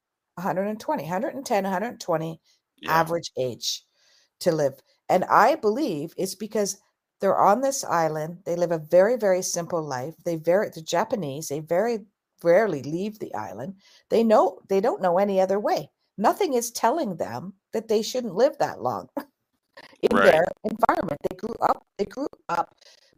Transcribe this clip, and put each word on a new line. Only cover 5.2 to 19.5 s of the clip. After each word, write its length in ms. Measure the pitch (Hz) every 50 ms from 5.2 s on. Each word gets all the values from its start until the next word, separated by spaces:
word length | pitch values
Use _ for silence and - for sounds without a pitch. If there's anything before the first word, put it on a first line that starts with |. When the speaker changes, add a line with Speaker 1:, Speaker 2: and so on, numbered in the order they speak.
| -
Speaker 1:
I 280 | - 139 170 208 262 320
believe 560 | 311 - 208 214 269 311 233 160 143 156 165 -
it's 180 | - 190 190 -
because 440 | - 220 208 - 214 202 190 - - _ _ _ _ _ _ _ -
they're 180 | 202 190 - 95
on 220 | 147 190 208 247
this 240 | 277 269 269 - -
island. 540 | - 156 170 160 151 156 156 151 170 175 190 -
They 120 | 165 170
live 160 | 175 175 170
a 60 | 170 160
very, 380 | 151 - 175 180 190 226 254
very 260 | 226 220 196 185 185
simple 380 | 185 - - 175 170 160 180 160
life. 360 | 156 143 131 123 131 165 165 _ -
They 100 | 175 165
very, 340 | 160 156 170 175 202 - -
the 120 | - 165
Japanese, 640 | 160 - 175 175 214 - 262 208 160 139 131 156 -
they 140 | - 139 156
very 400 | 156 - 170 180 220 240 233 208 202 _ _ _ _ _ _ _
rarely 400 | - 170 170 202 226 202 160 135
leave 380 | 123 143 160 175 202 214 214 -
the 120 | - - -
island. 420 | 104 107 92 95 107 131 190 190 _ _ _ _ _ _ -
They 140 | - 220 226
know, 340 | 220 214 269 370 - - - _ -
they 120 | 196 196
don't 220 | 202 269 403 -
know 160 | 190 180 170 190
any 220 | 202 202 190 185
other 200 | 190 185 196 208
way. 280 | 208 311 381 - 143 - _ _ _ _ _ -
Nothing 360 | 208 285 349 - 403 311 262
is 180 | 240 233 -
telling 440 | - - - 226 294 349 285 202 170
them 380 | - 92 95 117 127 170 196 - _ _ _
that 140 | - 220 214
they 160 | 220 214 226
shouldn't 320 | 214 220 - 254 240 208 160
live 240 | 208 254 294 294 -
that 240 | 156 120 78 -
long 260 | 110 123 107 92 - - -
<laughs> 840 | - - _ _ _ _ _